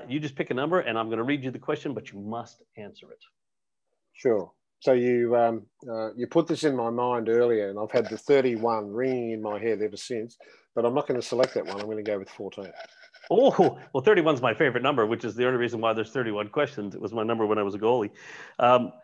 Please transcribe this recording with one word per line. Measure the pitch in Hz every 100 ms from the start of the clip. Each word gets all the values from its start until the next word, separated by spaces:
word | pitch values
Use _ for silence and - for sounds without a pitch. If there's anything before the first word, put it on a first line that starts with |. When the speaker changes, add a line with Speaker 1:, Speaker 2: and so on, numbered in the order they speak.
| 113
Speaker 1:
you | 147
just | 151 135
pick | -
a |
number, | 127 147 180
and | 120 113
I'm | 113
gonna | 113
read | 123 143
you | 127
the | 117
question, | - 147 151
but | 113 -
you | 101
must | 104 117 - - _ -
answer | 101 - -
it. | - _ _ _ _ _ _ _ _ _
Speaker 2:
Sure. | - 131 107 85 _ _ _
So | 139
you, | 127 123 120 117 120
um, | 117 113 98 _ 127
uh, | 113 110
you | 117 120
put | 170 165
this | 151
in | 156
my | 127 117
mind | 120 123 120 113
earlier, | 117 120 110 101
and | 101
I've | 110
had | 127 107
the | 110
thirty-one | - 139 127 113 117 110 101
ringing | 110 131 127 117
in | 110
my | 107 104
head | 117 101
ever | 107 98
since, | - 117 120 - - - _
but | 120 117
I'm |
not | 135 139
gonna | 123
select | - 120 131
that | 113 80
one. | 98
I'm | 107
gonna | 107
go | 104 101
with | 95
fourteen. | - 98 - 95 - - - - - -
Speaker 1:
Oh, | 196 269 - 160 - -
well, | 135
thirty-one | 208 196 160
is | 131
my | 123
favorite | 110 147 120
number, | 135 135
which | 110 117 117
is |
the | 110 123
only | 127
reason | 120 110
why | 113
there's | 110 107
thirty-one | 135 113 104 104
questions. | 151 143 113 101
It | 95
was | 101
my | 113
number | 110 113
when | 107 107
I |
was | 101
a | 101
goalie. | 110 123 104 - - - - -
Um, | 120 123 98 -